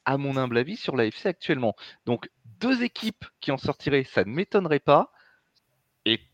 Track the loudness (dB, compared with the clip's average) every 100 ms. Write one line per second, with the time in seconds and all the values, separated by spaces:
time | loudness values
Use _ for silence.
0 | -2 0 0 -2 0 0 0 -4 -4 0
1 | 0 0 -4 -4 -2 0 0 -2 -10 -10
2 | -4 -4 -4 _ -20 -4 0 0 -2 -4
3 | -8 -8 -14 -10 -6 -4 -2 -4 0 0
4 | 0 -2 -2 -2 0 0 2 0 4 4
5 | 4 _ _ _ _ _ _ _ _ _
6 | -2 -2 _